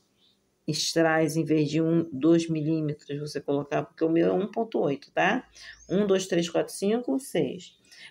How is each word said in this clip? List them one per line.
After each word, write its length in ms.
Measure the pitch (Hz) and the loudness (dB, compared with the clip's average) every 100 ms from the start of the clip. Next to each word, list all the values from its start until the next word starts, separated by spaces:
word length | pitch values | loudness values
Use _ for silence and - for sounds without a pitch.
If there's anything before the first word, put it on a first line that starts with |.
| _ _ _ _ _ _ - | _ _ _ _ _ _ -6
strass 640 | 151 - 165 165 160 160 156 | -4 -2 2 4 4 2 0
em 80 | |
vez 260 | 151 156 147 | 2 2 2
de 120 | 151 | 2
um, 280 | 160 165 165 | 2 2 0
dois 400 | 131 151 170 165 | 0 4 4 4
milímetros, 720 | 156 147 160 151 147 - 143 | -2 0 -2 -2 -6 -8 -10
você 220 | 147 143 | -8 -8
colocar, 420 | - 143 143 151 | -4 -4 -2 -4
porque 200 | 147 - | -6 -2
o 60 | 160 | 0
meu 200 | 165 170 | 2 2
é 40 | |
um 160 | 185 208 | 0 -2
ponto 300 | 226 226 - | -4 -4 -2
oito, 320 | 175 139 - | 0 -2 -4
tá? 340 | - 175 247 - - - - - | 0 0 0 -4 -16 -20 -18 -4
Um, 180 | 190 208 | 0 2
dois, 180 | 190 185 | 2 2
três, 240 | 175 170 | 0 0
quatro, 240 | 160 160 | 0 -2
cinco, 460 | - 196 226 247 269 | -2 0 0 -2 -4
seis. 580 | - 170 135 180 - - _ - - | -4 -2 -2 -4 -14 -20 _ -20 -20